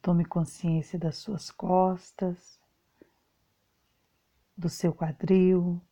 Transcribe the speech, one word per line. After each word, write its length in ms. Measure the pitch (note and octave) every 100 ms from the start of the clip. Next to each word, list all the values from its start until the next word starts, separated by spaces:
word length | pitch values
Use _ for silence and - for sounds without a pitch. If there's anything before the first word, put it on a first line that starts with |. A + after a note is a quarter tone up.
Tome 240 | - F3 E3+
consciência 720 | E3+ D#3+ - E3+ D#3+ D3+ F3
das 180 | D#3+ -
suas 340 | - G3+ -
costas, 1080 | - G#3 F#3 F#3 F#3 - - F#3 F3 _ _ _ _ _ _ - _ _ _ _ _ _ _ _ _ _ _ _ _ _
do 140 | - E3+
seu 240 | - F3
quadril. 880 | - D#3+ D3 F3+ F#3+ F#3 F#3 F3 F3 _